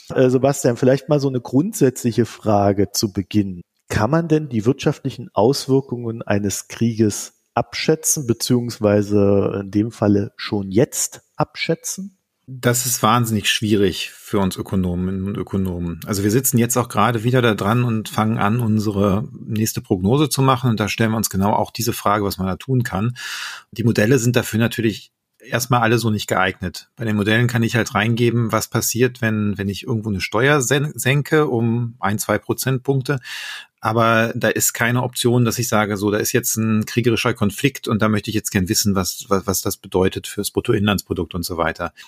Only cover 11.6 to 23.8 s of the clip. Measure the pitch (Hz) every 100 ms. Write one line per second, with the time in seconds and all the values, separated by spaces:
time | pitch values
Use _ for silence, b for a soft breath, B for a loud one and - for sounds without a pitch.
11.6 | - 165 - - 196 - _ _ - 127
12.6 | 123 120 123 - 107 120 113 107 - -
13.6 | 107 104 98 82 - - - 104 92 -
14.6 | - 98 92 87 92 95 95 95 90 101
15.6 | 92 87 87 82 - 98 101 117 127 120
16.6 | 117 123 113 110 107 117 113 127 120 101
17.6 | 101 120 123 110 101 - 110 117 101 120
18.6 | 113 107 104 98 101 98 - 123 - 110
19.6 | 110 - - 98 95 135 151 - 135 123
20.6 | 127 107 101 - 113 113 98 95 101 110
21.6 | 104 - 110 - 104 104 101 90 95 90
22.6 | - 131 120 92 113 123 B B B B
23.6 | - -